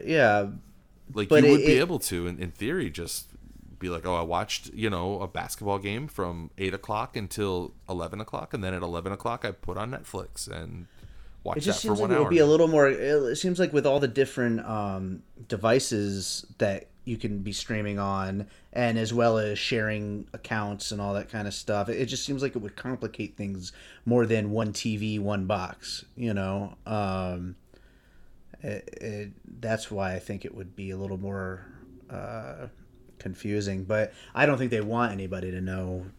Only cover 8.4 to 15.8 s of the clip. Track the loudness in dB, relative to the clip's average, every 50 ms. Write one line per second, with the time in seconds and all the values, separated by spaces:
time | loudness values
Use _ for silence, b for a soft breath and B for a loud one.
8.4 | -8 -6 -6 -6 -4 -4 -4 -4 -4 -4 -4 -4 -4 -4 -4 -4 -4 -4 -4 -4
9.4 | -4 -6 -6 -6 -6 -6 -6 -6 -6 -6 -8 -10 -10 -10 -10 -10 -10 -10 -10 -10
10.4 | -10 -8 -8 -10 -10 -10 -10 -12 -14 -16 b b b b b b b b b b
11.4 | b -4 -4 -2 0 -2 -2 0 0 0 2 2 2 4 4 4 4 6 6 8
12.4 | 8 8 8 8 6 6 8 8 8 8 6 4 2 2 4 4 4 2 0 0
13.4 | 0 0 2 4 2 4 4 4 4 6 4 4 4 2 4 4 4 4 2 2
14.4 | 2 2 2 2 0 -2 -2 0 0 0 -2 -2 -4 -4 -6 -8 -10 -16 -20 -16
15.4 | -8 -4 -2 2 4 6 6 6